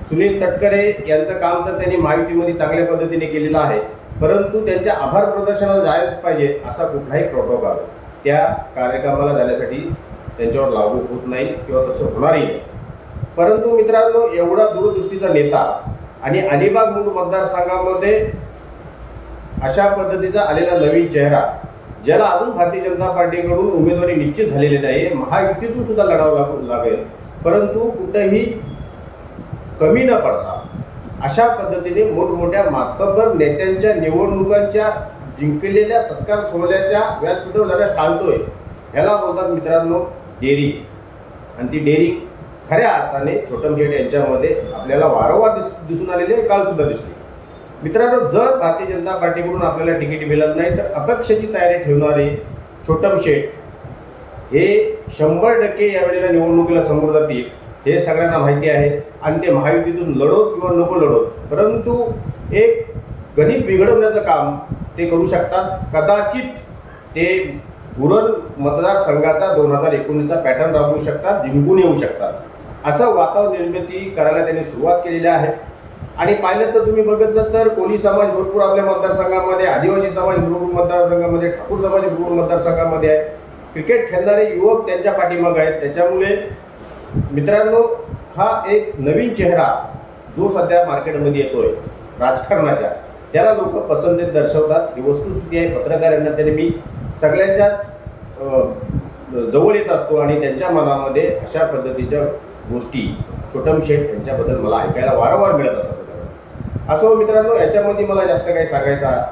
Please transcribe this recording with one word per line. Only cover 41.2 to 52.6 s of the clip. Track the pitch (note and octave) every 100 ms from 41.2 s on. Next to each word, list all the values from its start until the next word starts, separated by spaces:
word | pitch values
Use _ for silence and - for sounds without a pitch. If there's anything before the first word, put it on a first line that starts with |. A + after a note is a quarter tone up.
| - - - -
आणि | B2+
ती | D3+
डेअरिंग | C#3+ D#3 E3+ - - - - - -
खऱ्या | F#3+ -
अर्थाने | - - C#3 C#3+ - -
छोटम | B2 D3+ D3
शेठ | D3 C#3
यांच्यामध्ये | A#2+ C#3+ C3 B2+ D3+ - -
आपल्याला | - C3 C#3+ D#3
वारंवार | - - G#3+ A3 -
दिस-, | - - D#3+
दिसून | E3+ F#3
आलेली | F3+ F3
आहे, | A3+
काल | G#3+ G3+
सुद्धा | G3 E3
दिसली. | D3 - - - - - - - - -
मित्रांनो, | D#3 A3 B3 B3
जर | - G3+ B3+ -
भारतीय | E3 E3+ F#3+ F3
जनता | F3+ -
पार्टीकडून | E3+ E3+ F3 F3+
आपल्याला | E3 D#3 E3 D#3
तिकीट | D3 D3+ D3
मिळत | D3+ D3+ D#3
नाही, | F3
तर | - -
अपक्षाची | - - A#3 A#3 G#3+ G#3+
तयारी | G3 F3 F3
ठेवणारे | D3 D3 D3+ D3 C#3+ C#3+ - -